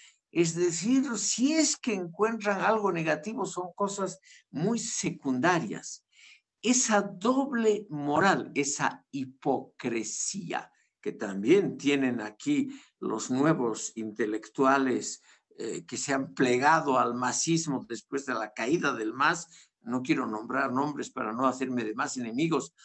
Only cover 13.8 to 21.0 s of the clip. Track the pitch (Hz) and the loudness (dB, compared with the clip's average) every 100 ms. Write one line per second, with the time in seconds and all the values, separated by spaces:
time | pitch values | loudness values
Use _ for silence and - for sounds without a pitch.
13.8 | - - 110 104 107 107 - - 131 135 | -8 -8 -6 -4 -2 -4 -6 2 4 4
14.8 | 135 113 - - _ _ _ - 113 87 | 2 0 -4 -10 _ _ _ -10 -8 -8
15.8 | - 113 - 135 131 - 131 123 143 165 | -8 -6 -2 -2 -2 2 4 6 6 6
16.8 | 143 127 120 120 127 120 - 160 160 127 | 4 2 2 0 -2 0 0 0 0 -4
17.8 | 104 113 - 139 135 117 107 - 117 170 | -4 -10 -6 -6 -4 -4 -6 -4 -2 0
18.8 | 151 120 110 127 147 170 - - - _ | 0 -2 -4 0 0 0 -6 -18 -20 _
19.8 | 113 127 127 139 117 110 117 131 135 123 | -4 -2 0 0 0 -4 -4 -2 -2 0
20.8 | 147 135 | -2 -4